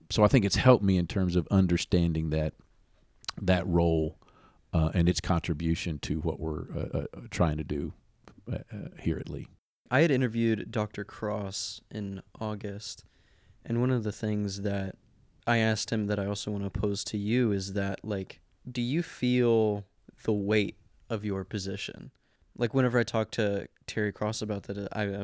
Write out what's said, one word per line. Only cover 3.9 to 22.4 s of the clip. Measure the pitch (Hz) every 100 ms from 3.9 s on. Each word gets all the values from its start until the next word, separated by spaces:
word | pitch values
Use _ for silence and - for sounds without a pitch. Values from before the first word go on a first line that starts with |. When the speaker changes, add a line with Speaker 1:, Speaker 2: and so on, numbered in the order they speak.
| 82 78 - _ _ _ _ _
Speaker 1:
uh, | 82 78
and | 90 85
its | 87
contribution | - 85 - 78 82 82 90 76
to | - 80
what | 82 -
we're, | 78 78 - 76
uh, | - 80
uh, | 71 - 117
trying | - 82 76
to |
do, | 76 73 82 - _ _ - - -
uh, | - -
uh, | 104 - -
here | 85 78
at | -
Lee. | 71 - _ _ _ -
Speaker 2:
I | 127
had | 165
interviewed | 131 123 113 113 104 -
Doctor | 110 107 -
Cross | 101 - 107 107 98 - - - -
in | 107 101 95 - -
August, | 110 104 104 101 - - - _ _ _ _ _
and | - 117
one | 127
of | 127
the | 104
things | - 107 104 101 98
that | 101 101 95 - _ _ _ _ -
I | 117
asked | 110 110 -
him | 110 104
that | 101
I | 98
also | 104 -
wanna | 101 98
pose | - 104 101
to | - 107
you | 101 123 117
is | 101 95
that, | 98 98 -
like, | 107 101 95 - _ _ -
do | 123
you | 120 156
feel | 165 - 123 123 120 113 110 104 98 _ - -
the | -
weight | 107 98 107 101 - _ _ -
of | 107
your | 104 95
position? | 92 104 95 95 - - - _ _ _